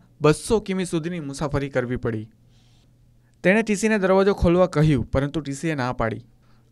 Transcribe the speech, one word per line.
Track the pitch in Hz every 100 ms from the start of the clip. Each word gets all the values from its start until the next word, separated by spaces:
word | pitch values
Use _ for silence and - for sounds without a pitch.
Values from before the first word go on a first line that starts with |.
| _ -
બસો | 151 156 - 220
કિમી | 208 185 180
સુધીની | 170 160 175
મુસાફરી | 139 139 147 143 139
કરવી | 135 123 123
પડી. | 123 110 110 _ _ _ _ _ _ _ _ _ _ _
તેણે | 180 208
ટી | 220 196
સીને | 214 214
દરવાજો | 185 190 196
ખોલવા | 196 185 175 180
કહ્યું, | 151 156 135 107
પરંતુ | 135 143 160
ટી | 139
સીએ | 139 165 147
ના | 127
પાડી. | 123 113 117 - _ _ _ _